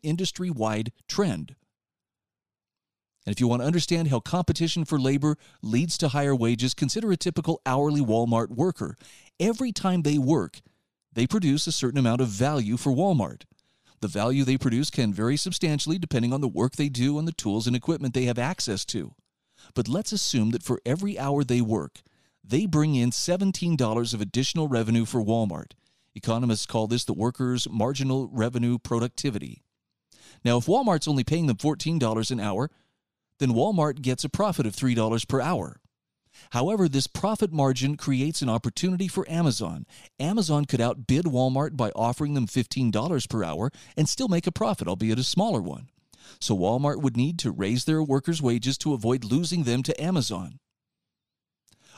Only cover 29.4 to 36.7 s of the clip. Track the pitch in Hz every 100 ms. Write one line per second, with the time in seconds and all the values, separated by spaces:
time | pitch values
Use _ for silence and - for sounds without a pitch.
29.4 | 69 - _ _ _ _ _ _ - -
30.4 | 120 120 117 226 240 160 - 139 120 160
31.4 | 156 107 147 151 156 165 117 110 110 123
32.4 | 104 98 143 - _ _ _ _ _ _
33.4 | 135 113 185 190 151 135 131 127 - -
34.4 | 208 160 117 - 131 117 110 113 - 135
35.4 | 135 156 76 - _ _ _ _ _ -
36.4 | - 120 165